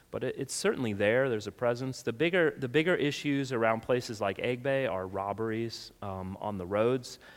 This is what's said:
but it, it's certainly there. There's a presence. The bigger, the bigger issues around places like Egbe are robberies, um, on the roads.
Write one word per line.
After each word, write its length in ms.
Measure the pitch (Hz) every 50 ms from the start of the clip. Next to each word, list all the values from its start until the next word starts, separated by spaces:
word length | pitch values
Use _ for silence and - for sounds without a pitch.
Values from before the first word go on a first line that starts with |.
| _ _
but 120 | - - 113
it, 120 | 131 -
it's 160 | - 143 - -
certainly 400 | - - 196 - - 131 110 104
there. 360 | 98 104 104 113 127 135 135
There's 180 | 117 107 101
a 40 | 104
presence. 500 | - - 127 120 120 120 131 131 127 -
The 120 | - 120 113
bigger, 400 | 117 156 170 175 185 165 147 -
the 100 | - 135
bigger 280 | 120 120 151 160 180 180
issues 580 | - 139 147 135 - - 147 143 139 139 123 131
around 260 | 113 113 110 113 113
places 380 | - - 127 120 117 - 117 101
like 180 | 107 98 98
Egbe 540 | - - 120 127 123 123 139 135 135 135 123
are 160 | 90 95 92
robberies, 840 | 92 95 95 95 101 101 101 113 113 110 113 117 117 - - - - - _
um, 360 | - 101 95 92 92 95 95 -
on 160 | - 104 104
the 80 | 95 90
roads. 540 | 87 101 104 110 120 131 135 120 - - - - - -